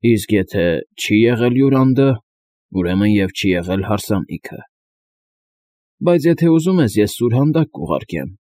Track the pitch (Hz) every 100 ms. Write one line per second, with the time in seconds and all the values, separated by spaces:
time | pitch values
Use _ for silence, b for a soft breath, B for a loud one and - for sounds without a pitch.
0 | 117 113 - 107 95 101 87 80 - -
1 | - 104 113 117 120 123 135 135 131 131
2 | 139 123 _ _ _ _ _ 95 87 92
3 | 104 104 95 - 98 90 87 95 95 101
4 | - 101 - - - - - _ _ _
5 | _ _ _ _ _ _ _ _ _ _
6 | 170 175 147 165 170 160 160 185 127 101
7 | 104 - 120 120 143 156 151 - - 73
8 | - 82 67 98